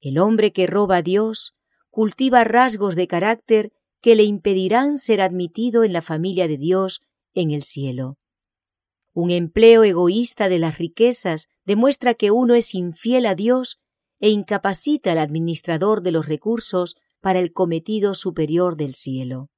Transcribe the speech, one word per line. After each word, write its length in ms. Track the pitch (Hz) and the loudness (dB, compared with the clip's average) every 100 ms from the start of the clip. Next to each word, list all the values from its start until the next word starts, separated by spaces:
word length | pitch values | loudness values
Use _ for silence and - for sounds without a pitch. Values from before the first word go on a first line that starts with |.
El 180 | 143 139 | -6 -2
hombre 340 | 196 220 214 | 0 2 0
que 140 | - 180 | 0 -2
roba 300 | 202 202 185 | 0 0 0
a 60 | |
Dios 520 | 170 190 220 220 - _ _ _ _ | 0 -2 -2 -6 -14 _ _ _ _
cultiva 540 | - 220 - 262 247 | -4 -4 0 2 4
rasgos 500 | 226 233 254 220 202 | 4 2 2 0 -4
de 140 | 175 180 | -2 -2
carácter 640 | 175 196 226 _ 220 214 _ _ _ | -2 -2 -4 _ 0 0 _ _ _
que 140 | - | 4
le 100 | 226 | 6
impedirán 760 | 214 202 - 190 185 226 285 294 | 6 2 0 0 2 0 0 -2
ser 220 | - 208 | -2 0
admitido 640 | 190 180 175 170 240 233 | 0 -2 -6 -4 -2 2
en 100 | 220 | 2
la 100 | 175 | 0
familia 440 | - 156 180 180 170 | -4 -4 -4 -2 -2
de 120 | 147 | -2
Dios 420 | 151 185 190 - _ _ _ | 0 0 0 -6 _ _ _
en 200 | - 165 | -4 -4
el 100 | 147 | -4
cielo. 560 | 143 - 135 123 131 139 _ _ _ _ _ _ _ _ _ | -6 -8 -8 -6 -10 -12 _ _ _ _ _ _ _ _ _
Un 160 | - 175 | -6 -2
empleo 520 | 175 170 208 226 226 | -2 -2 6 8 8
egoísta 680 | 214 175 175 196 240 - 202 | 6 4 2 2 -2 -2 0
de 80 | 180 | 0
las 180 | 165 - | 0 -4
riquezas 720 | 165 - 233 240 190 160 - _ | -8 0 0 0 -4 -6 -10 _
demuestra 500 | - 208 262 277 - | -4 2 2 2 -2
que 160 | 226 208 | 0 2
uno 240 | 220 254 | 2 4
es 200 | 240 226 | 2 2
infiel 500 | 185 175 165 226 254 | -4 -8 -8 -2 0
a 100 | 233 | 0
Dios 460 | 185 214 254 254 - _ _ _ _ | -2 0 0 -2 -14 _ _ _ _
e 80 | 208 | 0
incapacita 840 | 214 190 202 202 190 - 294 - | 0 -2 -4 -2 -4 -2 -2 0
al 60 | 165 | -2
administrador 840 | 185 156 165 160 - 160 190 214 | -2 -4 -4 -6 -6 -2 0 0
de 100 | 180 | 0
los 140 | 160 147 | -2 -2
recursos 680 | 151 214 226 - 180 175 - _ _ | -6 -4 -4 -4 -4 -4 -8 _ _
para 180 | 196 185 | -2 0
el 140 | 175 | -2
cometido 600 | 170 180 165 165 220 202 | -2 -2 -2 -4 -2 -2
superior 640 | 190 190 165 151 165 180 160 | -2 -8 -4 -2 0 -2 -4
del 180 | 147 | -8
cielo. 560 | 131 - 131 127 131 143 | -8 -8 -8 -8 -10 -14